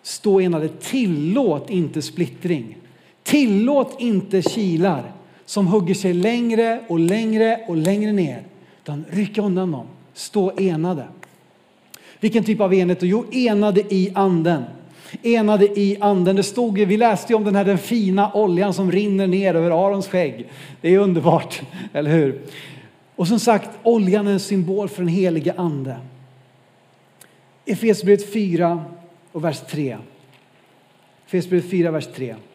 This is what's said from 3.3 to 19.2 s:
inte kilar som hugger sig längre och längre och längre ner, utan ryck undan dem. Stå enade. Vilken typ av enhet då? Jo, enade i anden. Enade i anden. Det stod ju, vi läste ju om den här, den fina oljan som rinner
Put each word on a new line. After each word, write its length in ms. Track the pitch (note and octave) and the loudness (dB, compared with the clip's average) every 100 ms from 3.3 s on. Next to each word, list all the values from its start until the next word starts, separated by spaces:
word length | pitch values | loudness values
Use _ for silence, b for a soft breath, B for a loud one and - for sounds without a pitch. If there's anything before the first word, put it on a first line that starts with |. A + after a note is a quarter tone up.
| D4 B3 G3 A#3+ C#4+ A#3+ - | 2 4 2 2 2 0 -4
inte 440 | A#3+ G3 G3 F#3+ | -2 -2 0 -2
kilar 720 | - A#3 G3 D#3+ F#3+ C#3+ B2 - B B | 0 -2 -2 2 0 0 -6 -18 B B
som 220 | - G#3 F3+ | -8 -2 2
hugger 280 | G#3 E3+ | 2 0
sig 180 | F#3 F#3+ | 0 0
längre 680 | F3 G#3 A#3+ A#3 A3+ A3+ A3+ A3+ | 0 0 0 0 2 0 -2 -2
och 100 | E3+ | 0
längre 600 | E3 G#3+ A3 A3 A3+ A3+ A3 | 2 2 0 2 2 0 -2
och 80 | E3 | -2
längre 360 | D#3+ G3+ G#3+ | 0 0 0
ner, 300 | G3+ D#3 A#2+ - B B B | 0 -2 -4 -16 B B B
utan 220 | - D3 - | -12 -12 -6
ryck 280 | F#3 G3+ G#3+ | -4 -2 -2
undan 320 | G3+ F3+ F#3 | -2 -2 -2
dem. 160 | C3+ A#2 - - | -6 -10 -20 -20
Stå 380 | - - G#3+ F#3 F#3+ | -18 -4 -2 0 0
enade. 480 | F#3+ D#3 E3+ E3 A2+ - - _ _ _ _ _ _ B B B | -2 0 -2 -4 -8 -18 -20 _ _ _ _ _ _ B B B
Vilken 240 | G#3+ A3+ | 0 0
typ 160 | G3+ A3 | 0 0
av 140 | G3 | 2
enhet 260 | F#3+ F3+ F3 | 4 2 0
då? 60 | F3+ | 0
Jo, 180 | G#3+ A#3+ | 0 -2
enade 500 | B3+ A#3+ G#3 G#3 F#3+ | -2 0 2 2 2
i 320 | G3+ F#3+ F#3+ | 2 0 0
anden. 500 | F#3+ G3 F3 E3 D#3+ A#2+ - - B B B | 0 2 2 2 0 -4 -16 -20 B B B
Enade 580 | A#3 A#3 G#3 G#3+ G3+ G3+ | 0 2 2 4 4 4
i 180 | G3+ G3+ | 0 2
anden. 360 | G#3 G3 F3+ G3 | 2 4 2 2
Det 60 | |
stod 360 | G3 - A#3+ G3 | 0 -2 -2 2
ju, 60 | |
vi 120 | G3+ G#3+ | 2 4
läste 360 | A#3 G3+ - | 4 2 0
ju 40 | A3+ | 0
om 80 | |
den 120 | G#3 G3 | 2 2
här, 80 | |
den 140 | G3+ G3 | 2 0
fina 540 | - A#3 G3 F#3+ G3+ | 0 -2 2 2 2
oljan 400 | G3+ G#3 E3+ G3+ | 2 2 2 0
som 180 | F#3 F#3 | 0 0
rinner 340 | F#3 G#3 G3 | 0 2 0